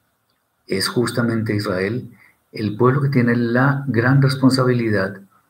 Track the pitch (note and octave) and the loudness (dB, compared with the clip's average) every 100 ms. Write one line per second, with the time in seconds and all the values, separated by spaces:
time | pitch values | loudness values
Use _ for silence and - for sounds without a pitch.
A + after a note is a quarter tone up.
0 | _ _ _ _ _ _ - F#2 - B2 | _ _ _ _ _ _ -8 -6 -4 -2
1 | A#2 B2+ A#2 A2+ G#2+ G#2 G#2 F#2 G2 B2 | -2 -2 -2 -2 -2 -4 -2 -2 -4 -6
2 | - - _ _ _ A#2 G#2 A2 B2 C#3 | -10 -18 _ _ _ -6 -4 0 2 2
3 | C#3 B2+ A#2+ A#2+ A#2 B2 C#3 C#3 - A2 | 0 2 2 0 0 0 0 0 -2 0
4 | B2+ C#3 C3+ - C3 C3 B2+ A#2+ A2+ G2+ | 2 4 2 2 2 2 2 0 0 0
5 | F#2+ - - _ | -2 -8 -18 _